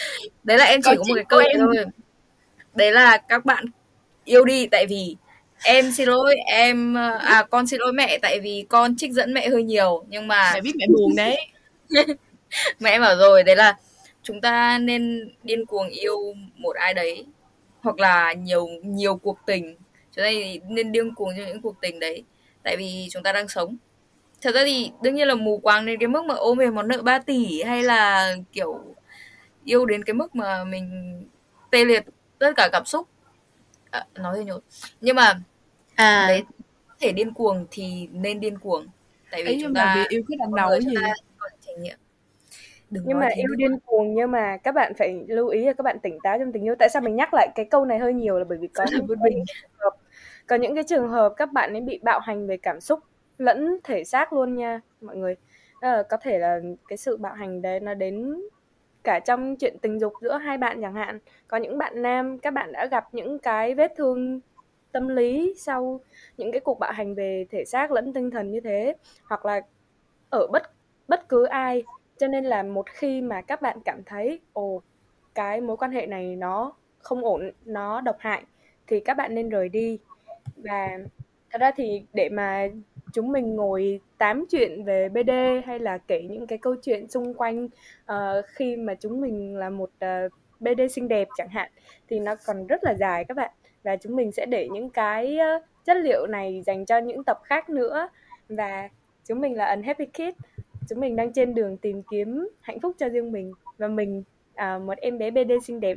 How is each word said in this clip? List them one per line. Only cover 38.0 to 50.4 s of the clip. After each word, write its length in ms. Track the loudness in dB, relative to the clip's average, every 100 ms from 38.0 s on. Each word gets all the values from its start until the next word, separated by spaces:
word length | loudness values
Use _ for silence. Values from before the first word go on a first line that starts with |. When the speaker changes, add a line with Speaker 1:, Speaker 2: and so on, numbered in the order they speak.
| -12
Speaker 1:
nên 280 | -6 -6 -4
điên 180 | -6 -8
cuồng. 280 | -6 -6 -6 _ _ _ _
Tại 120 | -6
vì 60 | -2
Speaker 2:
Ấy, 40 |
Speaker 1:
chúng 80 | -2
Speaker 2:
nhưng 100 | -2
mà 80 | 2
Speaker 1:
ta, 140 | 2 2
Speaker 2:
vì 80 | 0 -2
yêu 60 | -4
cứ 60 | -6
đành 100 | -2
Speaker 1:
con 60 | 0
Speaker 2:
đầu 120 | 2
Speaker 1:
người 100 | 2
Speaker 2:
cái 60 |
Speaker 1:
chúng 60 | 2
Speaker 2:
gì? 80 | 0
Speaker 1:
ta 100 | -2 -4 _ -16
còn 140 | -16 -16 -16
trải 80 | -12
nghiệm. 200 | -14 -14 _ _ _ _ _ -20 -20 _ -12
Đừng 140 | -8 -2
Speaker 4:
Nhưng 140 | 0
Speaker 1:
nói 80 | 0
Speaker 4:
mà 0 |
Speaker 1:
thế 120 | 0
Speaker 4:
yêu 60 | -2
Speaker 1:
nữa. 60 | 0
Speaker 4:
điên 200 | 0 0 2
cuồng 280 | 2 2
nhưng 160 | 0 0
mà 260 | 0 -2 -4
các 160 | -2
bạn 180 | 0 0 0
phải 260 | -2 -4 -4
lưu 200 | -2 0
ý 160 | 0
là 80 | 0
các 100 | 0
bạn 160 | -2 -4
tỉnh 160 | -6 -4
táo 160 | -2 -2
trong 140 | -2
tình 140 | -4 -4
yêu. 80 | 2
Tại 100 | 2
sao 140 | 2
mình 140 | -2 0
nhắc 180 | 2
lại 140 | 2 2
cái 100 | 0 0
câu 140 | 2
này 140 | 2 0
hơi 160 | 0
nhiều 240 | 0 0 0
là 60 | -2
bởi 100 | -6
vì 100 | -6
có 160 | -4
Speaker 1:
Rất 80 | -2
là 60 | -2
Speaker 4:
những 80 | -2
Speaker 1:
bất 80 | 2
Speaker 4:
cái 80 | 2
Speaker 1:
bình. 140 | 2 -4
Speaker 4:
trường 240 | -10 -20 -2
hợp, 120 | -2 -2 _ -20 -20 -12